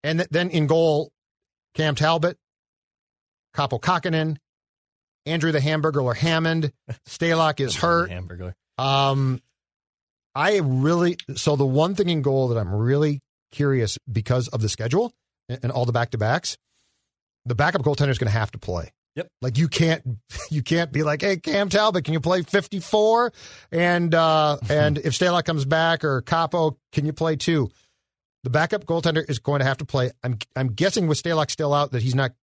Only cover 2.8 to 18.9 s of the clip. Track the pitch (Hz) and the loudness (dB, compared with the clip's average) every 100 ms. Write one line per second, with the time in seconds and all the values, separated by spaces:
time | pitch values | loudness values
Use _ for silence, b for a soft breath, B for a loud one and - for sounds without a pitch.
2.8 | _ _ _ _ _ _ _ - 139 117 | _ _ _ _ _ _ _ -4 -2 -2
3.8 | - 180 180 160 156 151 _ _ _ _ | 0 0 0 -2 -2 -4 _ _ _ _
4.8 | _ _ _ _ 147 165 165 151 143 156 | _ _ _ _ -6 -2 0 0 0 0
5.8 | 156 143 127 113 165 160 165 165 147 _ | 0 0 -2 0 0 2 0 0 -2 _
6.8 | - 131 - - 170 165 156 147 131 - | -14 -14 -14 -4 0 2 2 0 -4 0
7.8 | 170 170 170 90 95 90 90 - _ - | 2 2 0 -8 -12 -12 -12 -14 _ -6
8.8 | 135 139 139 139 135 127 _ _ _ _ | 0 2 2 2 0 -2 _ _ _ _
9.8 | _ _ _ _ _ 135 170 208 147 127 | _ _ _ _ _ -2 0 2 2 2
10.8 | 143 170 175 170 - 139 - 147 139 131 | 2 2 2 -2 -10 -4 0 2 2 2
11.8 | 165 196 180 165 139 135 127 113 95 101 | 2 0 0 0 0 0 0 0 -2 0
12.8 | 117 143 151 147 _ _ _ - 143 131 | 2 2 2 -2 _ _ _ -2 0 2
13.8 | 110 - - 110 104 127 123 113 107 - | 0 -4 -6 -6 0 0 0 -2 -2 -2
14.8 | 113 160 240 _ _ _ - 123 123 127 | 0 0 0 _ _ _ -12 -6 -4 -2
15.8 | 117 117 120 117 107 151 - - _ _ | 0 0 -2 -2 -2 -2 -4 -12 _ _
16.8 | _ _ _ _ _ _ 123 120 147 185 | _ _ _ _ _ _ -6 0 0 2
17.8 | 143 143 143 123 117 107 107 - - 90 | 0 2 0 0 0 0 -2 -6 -6 -6
18.8 | 76 | -8